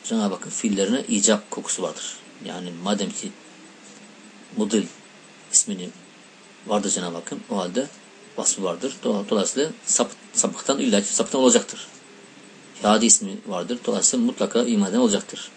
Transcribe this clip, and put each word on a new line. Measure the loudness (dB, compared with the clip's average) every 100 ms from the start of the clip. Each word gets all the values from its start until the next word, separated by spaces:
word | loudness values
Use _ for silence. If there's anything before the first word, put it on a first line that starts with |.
Cenab-ı | -2 0 0
Hakk'ın | -2 -8
fiillerine | -4 0 2 2 0 2
icap | 0 2 0 0
kokusu | -12 -6 -4
vardır. | -4 -6 -12 -14 -20 -16 -12
Yani | -10 -10 -8
madem | -4 -2 -2
ki | -6 -10 -14 -20 -20 -20 -20 -20 -20 -20 -20 -20 -20 -12 -4
mudil | 0 0 -2 -10 -20 -20 -20 -20 -2
isminin | 0 0 -4 -8 -12 -20 -20 -20 -20 -20 -20 -2
vardır | 0 0
Cenab-ı | -2 -4 -8
Hakk'ın, | -10 -12 -6
o | -4
halde | -2 -2 -4 -8 -20 -20 -16 -4
vasfı | -2 0
vardır. | -2 -2 -6 -4
Do-, | -2 -2 0
dolayısıyla | 0 0 0 -2 -4 -2
sap-, | 0 0 -2 -8
sapıktan | -2 0 -2 -2 2
illaki | 4 2 2
sapıktan | -2 0 4
olacaktır. | 6 6 2 -14 -16 -20 -20 -20 -20 -20 -20 -20 -20 -2
Hadi | 4 6 6
ismi | 4 2 -8 -6
vardır. | -6 -4 -4 -2
Dolayısıyla | 0 2 2 0
mutlaka | 2 0 0
iman | 2 2 2
eden | 4
olacaktır. | 4 2 -4 -14 -14